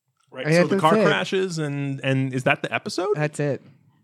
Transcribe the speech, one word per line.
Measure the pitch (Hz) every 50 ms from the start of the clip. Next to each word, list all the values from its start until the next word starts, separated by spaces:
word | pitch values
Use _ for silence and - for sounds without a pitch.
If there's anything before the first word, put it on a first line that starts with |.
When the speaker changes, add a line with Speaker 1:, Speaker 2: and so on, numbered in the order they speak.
| _ _ _ _ _ _
Speaker 1:
Right. | - 127 131
Speaker 2:
I | 151
Speaker 1:
So | 160
Speaker 2:
think | 175 175 -
Speaker 1:
the | 196
Speaker 2:
that's | 196
Speaker 1:
car | 165 156 208
Speaker 2:
it. | 220 196
Speaker 1:
crashes, | 156 - 190 180 - 202 190 190 190 165 160
and, | 151 147 143 143 143 139 139 135 -
and | 135 135 131 135 131 127
is | 131 123
that | 139 147 -
the | - - 113
episode? | 117 - 214 - 339 359 415 415
Speaker 2:
That's | 151 151 147 - -
it. | 143 143 123 - _ - _ _ _ _ _ _